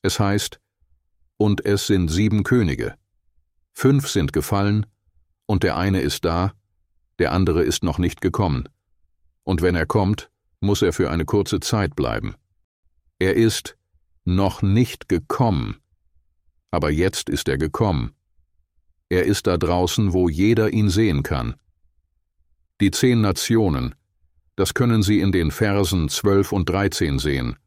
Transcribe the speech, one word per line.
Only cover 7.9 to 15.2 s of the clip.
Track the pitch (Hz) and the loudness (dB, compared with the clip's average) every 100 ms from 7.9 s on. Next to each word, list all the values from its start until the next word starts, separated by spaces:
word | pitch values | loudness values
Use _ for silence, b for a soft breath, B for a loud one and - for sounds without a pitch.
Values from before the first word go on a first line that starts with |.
| 78 | -2
nicht | 87 - | -2 -2
gekommen. | 92 - 95 65 62 _ _ _ _ _ _ _ | -4 -2 -2 -2 -6 _ _ _ _ _ _ _
Und | - 87 | -4 0
wenn | 90 | 0
er | 87 78 | 0 0
kommt, | 107 98 107 - _ _ _ | 0 0 -2 -6 _ _ _
muss | 98 101 | -2 2
er | 101 | 0
für | - 85 | 0 -2
eine | 82 | -2
kurze | 78 104 95 95 | 0 -2 0 -4
Zeit | - 110 90 - | -2 -2 -2 -2
bleiben." | 64 55 52 - _ _ _ _ _ _ _ _ | -4 -4 -8 -12 _ _ _ _ _ _ _ _
Er | 92 | 0
ist | - 113 - - - _ _ _ _ | 2 2 0 -10 -20 _ _ _ _
noch | - 90 98 - | -2 2 0 0
nicht | 98 104 123 - - | 0 2 0 -4 -2
gekommen, | 87 | -4